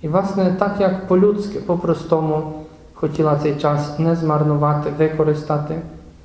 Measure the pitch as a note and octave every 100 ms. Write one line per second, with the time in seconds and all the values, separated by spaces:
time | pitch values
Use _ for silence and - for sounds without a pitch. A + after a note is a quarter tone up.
0 | D#3 E3+ G3 G3 F#3 F3+ G3+ G3+ F#3+ F#3
1 | - F#3 G3+ G#3 - - - F3 E3+ D#3
2 | - E3 D#3+ D#3 D#3 - - - - -
3 | D3+ D3 D#3 D3 D3 C#3+ D3 D3 D3 -
4 | E3 E3+ D#3+ D3+ D3+ D3 D3 D3 D3+ D3
5 | D#3 D#3 D#3 D3+ - D3 D3 D#3+ - -
6 | - -